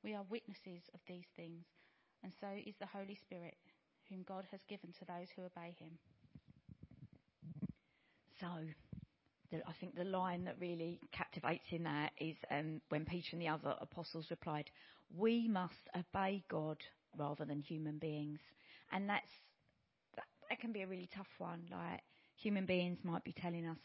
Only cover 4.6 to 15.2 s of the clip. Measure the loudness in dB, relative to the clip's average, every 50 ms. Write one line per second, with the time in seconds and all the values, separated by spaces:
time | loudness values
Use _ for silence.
4.6 | -8 -8 -8 -8 -8 -10 -10 -10 -8 -4 -4 -4 -4 -6 -6 -8 -8 -6 _ -6
5.6 | -8 -8 -8 -10 -12 -14 -14 -14 _ -20 -20 -20 -20 -18 _ -18 _ -18 -20 -18
6.6 | _ -14 -12 -12 -12 -14 -12 -14 -14 -14 -16 -20 _ _ _ _ -8 -8 -2 -2
7.6 | -2 -2 -2 _ _ _ _ _ _ _ _ _ _ -20 -10 -6 -4 -4 -2 -2
8.6 | -2 -4 -6 -10 -10 -8 -8 -8 -8 _ _ _ _ _ _ _ _ -2 -2 -2
9.6 | -2 -2 -4 -4 -6 -4 0 0 2 4 4 4 4 4 4 2 0 0 0 0
10.6 | 0 0 0 2 0 0 -2 -4 -6 -8 -2 -2 -2 0 -2 0 4 4 2 2
11.6 | 0 -2 0 2 2 4 4 4 4 2 2 0 -2 -2 0 -2 0 2 2 2
12.6 | 4 2 0 -2 0 _ 2 2 4 2 0 0 0 0 -2 2 4 4 2 4
13.6 | 4 2 2 2 -2 -6 -4 -6 -6 -2 -4 -4 -2 -2 -4 -2 0 0 2 2
14.6 | 0 -2 -8 -16 -18 -18 -20 -20 -18 _ 0 6